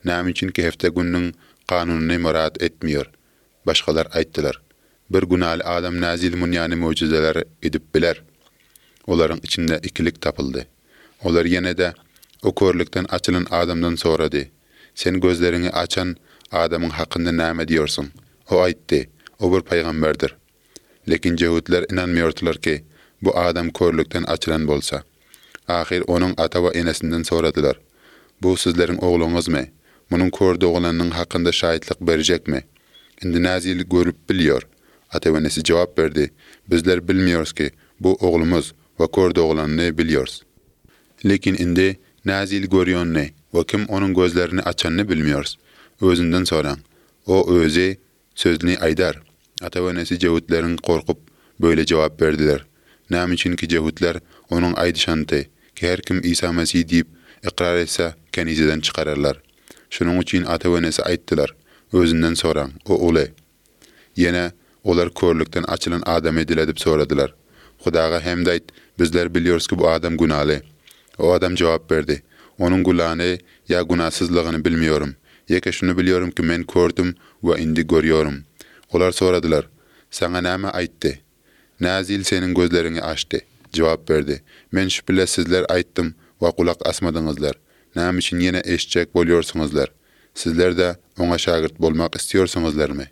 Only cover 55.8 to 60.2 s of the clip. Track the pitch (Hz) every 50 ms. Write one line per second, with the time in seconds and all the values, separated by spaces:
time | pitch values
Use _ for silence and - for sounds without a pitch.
55.8 | 90 87 90 90 - - 92 92 87 87 85 - - 87 85 85 82 - - 90
56.8 | 82 80 85 82 82 - - - _ - - _ - 95 - - 90 87 87 87
57.8 | 85 80 - - 87 82 80 _ _ _ - - 85 82 80 78 78 76 78 78
58.8 | 76 - - - 78 76 76 71 73 71 67 - _ _ _ _ _ _ - -
59.8 | _ _ - - 90 87 90 90